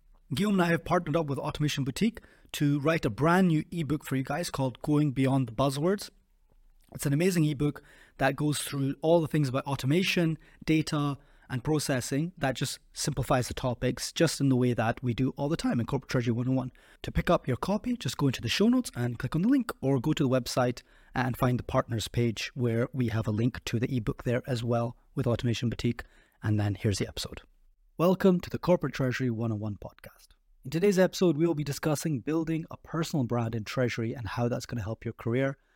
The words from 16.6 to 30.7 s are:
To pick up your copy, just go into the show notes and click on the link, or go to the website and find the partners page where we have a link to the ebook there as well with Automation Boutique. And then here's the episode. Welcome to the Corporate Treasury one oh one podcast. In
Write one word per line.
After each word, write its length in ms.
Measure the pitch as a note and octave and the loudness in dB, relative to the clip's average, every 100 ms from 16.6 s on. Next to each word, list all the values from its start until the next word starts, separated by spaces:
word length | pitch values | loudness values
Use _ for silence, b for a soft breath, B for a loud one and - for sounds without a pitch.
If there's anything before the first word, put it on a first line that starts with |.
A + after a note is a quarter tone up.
| B2+ - b b | -2 -10 b b
To 80 | - | -6
pick 180 | - - | -2 2
up 200 | E3+ - | 0 0
your 80 | B2 | -4
copy, 400 | - G#3 B3+ A#3+ | -2 -2 -2 -4
just 220 | C3+ - | -4 0
go 100 | C#3+ | 0
into 120 | A#2+ | 0
the 80 | A#2 | -2
show 200 | - G#3+ | 2 4
notes 240 | B3+ - | 4 0
and 240 | C3 A#2+ A#2+ | -4 -4 -4
click 160 | B2+ | -4
on 80 | D#3+ | 0
the 60 | G#3+ | 2
link, 240 | C#4 A3+ - | 2 0 -2
or 180 | C3+ C#3 | 0 2
go 140 | D3+ | 2
to 100 | D3+ | 2
the 60 | C3+ | 2
website 540 | C3 A#2+ - B2 B2 - b b | 0 0 0 0 -2 -10 b b
and 240 | - B2 A2+ | -4 -2 2
find 220 | B2+ A#2+ | 2 0
the 60 | |
partners 420 | - C3 - A#2 - | 0 -2 0 -4 -4
page 460 | - A#2+ G#2+ - | 0 0 0 -6
where 340 | - B2 A2+ B2 | -2 -2 0 -2
we 160 | C3 A#2 | -2 -2
have 180 | A2 A2+ | 0 0
a 60 | |
link 320 | G#2+ A#2+ - | 0 0 -2
to 160 | - A#2 | -4 -2
the 160 | B2 B2+ | 0 -2
ebook 260 | A2 - | -4 -4
there 220 | B2 A#2+ - | -2 -2 -2
as 160 | A#2+ | -4
well 320 | A#2 A#2 A#2 - _ - | 0 -2 -2 -8 _ -4
with 100 | B2 | 0
Automation 420 | A2+ A#2+ A2+ A#2+ | 0 0 0 -2
Boutique. 360 | A2 A#2+ A#2+ - b b b | -2 -2 -2 -8 b b b
And 180 | G#2+ G#2 | 0 0
then 160 | G#2 G2 | 0 0
here's 200 | A2 F#2+ | 0 0
the 100 | B2 | -2
episode. 320 | - - - - _ _ _ _ - | -6 -10 -12 -18 _ _ _ _ 0
Welcome 440 | E3+ F#3 F#3+ F3+ | 2 6 6 4
to 100 | - | 0
the 80 | - | -4
Corporate 340 | - F3+ C#3+ | 2 2 2
Treasury 380 | - C3 A#2+ B2+ | -2 -2 0 -2
one 200 | A2+ A#2 | 0 -2
oh 60 | G#2+ | -2
one 220 | G#2+ G2 | -4 -8
podcast. 460 | - - - - - _ _ _ | -12 -16 -20 -20 -20 _ _ _
In 60 | - | -6